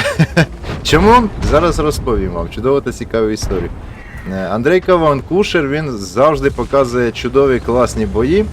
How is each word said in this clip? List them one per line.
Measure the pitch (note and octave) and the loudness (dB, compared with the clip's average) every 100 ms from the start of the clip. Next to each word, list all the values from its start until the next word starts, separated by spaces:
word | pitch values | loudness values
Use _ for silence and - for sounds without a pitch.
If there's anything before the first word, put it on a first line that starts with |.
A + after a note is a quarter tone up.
| C#5+ | -2
<laughs> | B4+ D#3+ E3+ - - - - | 0 2 2 0 -2 -8 -6
Чому? | - D3+ G#3 B3 G#3+ - A#2 | 0 4 6 6 4 -2 2
Зараз | C#3+ E3+ D#3 | 2 2 0
розповім | D3+ - B2+ G#2 F#2 | -2 -2 -2 -2 -2
вам | E2+ E2 | -4 -6
чудову | - B2 C#3 | -4 0 0
та | B2+ | -2
цікаву | - A2 A2+ A2 | -8 -4 -2 0
історію. | G#2+ - F#2+ E2+ - - - - - F2+ | -2 -4 -4 -4 -8 -14 -16 -16 -14 -8
Е, | F#2+ F#2 | -6 -4
Андрей | G#2 C3 F#3 | 0 2 2
Каванкушер, | F3+ F3+ D#3 C#3 - F3 G#3 F3 C#3 | 2 2 4 0 0 0 0 0 0
він | D3 D3+ | -2 -4
завжди | A2 F#2 G2+ D3+ C#3+ C#3 | -6 -4 2 2 4 0
показує | C3 A#2 C#3 B2+ B2 A#2+ | -2 0 2 2 0 -2
чудові, | - B2 C3+ C#3 A#2+ | -2 0 2 4 2
класні | - B2 A#2 A#2 G#2 | 0 0 0 0 -2
бої | G2+ B2+ G3 G#3+ | 0 2 2 0